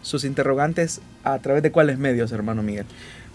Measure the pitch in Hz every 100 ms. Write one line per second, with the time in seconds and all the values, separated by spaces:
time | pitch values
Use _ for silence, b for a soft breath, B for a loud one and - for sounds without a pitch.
0 | - 143 135 139 135 135 151 165 165 -
1 | - - 135 135 135 139 151 165 151 131
2 | 139 120 113 113 104 113 107 104 101 B
3 | B B B